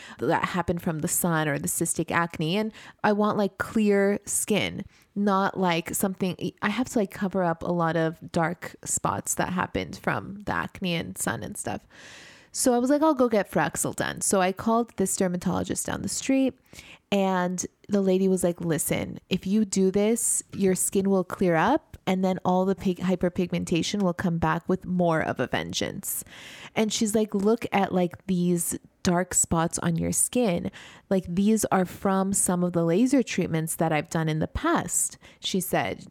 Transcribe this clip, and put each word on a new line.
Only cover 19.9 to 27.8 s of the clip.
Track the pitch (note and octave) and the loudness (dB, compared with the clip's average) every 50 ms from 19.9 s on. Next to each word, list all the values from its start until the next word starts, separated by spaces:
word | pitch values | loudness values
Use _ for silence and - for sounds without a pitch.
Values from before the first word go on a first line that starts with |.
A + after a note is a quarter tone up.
this, | F#3 G3+ G3+ G#3+ A#3 A3+ - - - - - _ - | 4 2 2 2 0 0 0 -2 -2 -2 -4 _ -4
your | - G3 F#3 F#3 | 0 2 2 2
skin | F#3 - - - G3+ F#3+ G3 | 2 0 0 0 0 2 4
will | G3 F#3+ F3+ | 2 2 2
clear | - - - G3+ F3+ E3+ | 0 -2 0 2 2 4
up, | D#3+ E3 G#3 C#4 D#4 _ _ - - - | 4 4 4 2 0 _ _ -20 -10 -2
and | - F#3+ F#3 F#3+ | -2 0 2 2
then | F#3 F#3 F#3 - | 0 0 0 0
all | F#3 F3+ F#3 F#3 | 0 2 2 2
the | F#3+ G3 | 2 0
pig-, | F#3+ - G3 F3+ F3 | 0 0 -2 -2 0
hyperpigmentation | - F3+ F#3 F3 - F3+ - - F#3 E3+ - E3+ F3+ - F3+ D#3+ - - - G#3 G3+ | 0 0 0 2 0 -2 0 0 -2 -2 -2 -4 -2 0 0 0 0 0 0 0 0
will | F3+ E3+ | 0 0
come | - - F#3 E3+ E3 | 0 0 0 0 2
back | E3+ D#3+ D#3 E3 - - | 0 0 0 0 0 -2
with | F#3+ F#3 - | -2 -2 -2
more | - F#3 F3+ F3 E3+ D#3+ D#3 | -2 0 2 4 4 4 2
of | - - - - | 2 0 -2 -2
a | B2+ - | -2 -2
vengeance." | - - D#2+ E2+ F3+ - - - - - - - - - - - - - - - - - - - - | -2 -4 -4 -4 -4 -4 -4 -4 -6 -8 -8 -8 -8 -8 -8 -12 -16 -20 -18 -18 -18 -18 -16 -8 -2
And | - A3 G#3+ - | -2 -2 0 0
she's | - A#3 G#3+ G3+ | -2 -2 0 2
like, | A3+ G#3+ G3+ - | 0 0 2 0
"Look | G3+ F#3+ G#3 A3+ A#3+ - - - | 0 2 2 2 2 0 -2 0
at, | G3+ | 0